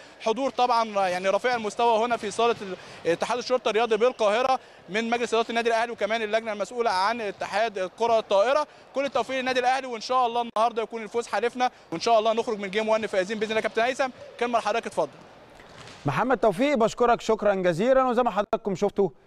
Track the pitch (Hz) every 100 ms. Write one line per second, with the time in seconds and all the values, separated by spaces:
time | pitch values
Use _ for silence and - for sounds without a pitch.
0 | - - - 226 269 - 247 233 226 202
1 | 190 180 190 196 247 247 214 - 240 220
2 | 240 233 214 185 233 220 202 180 - -
3 | 165 170 - 254 226 254 240 208 233 214
4 | 240 247 220 214 262 262 - - - 190
5 | 226 240 240 220 226 233 233 226 240 226
6 | 202 226 220 220 226 208 190 247 233 185
7 | 196 240 214 185 175 190 233 202 185 -
8 | 226 226 214 196 220 294 294 - - -
9 | 277 254 226 262 254 254 247 262 262 233
10 | - 254 240 233 233 214 233 226 220 233
11 | 208 233 233 208 233 247 247 - - 165
12 | - 233 220 220 226 214 202 196 220 220
13 | 208 202 185 220 214 220 220 220 233 262
14 | 269 - - - 240 240 208 220 220 190
15 | 151 - - - - - - - - -
16 | 147 139 233 262 226 180 277 277 220 -
17 | 233 233 - 214 208 196 180 160 233 262
18 | 262 233 247 190 208 220 - 190 202 -
19 | 190 -